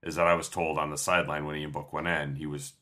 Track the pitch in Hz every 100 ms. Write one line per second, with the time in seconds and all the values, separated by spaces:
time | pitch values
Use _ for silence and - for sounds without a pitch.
0 | 85 78 85 85 80 - 82 76 78 76
1 | - 90 76 76 73 76 73 71 71 78
2 | 82 82 73 69 76 71 69 _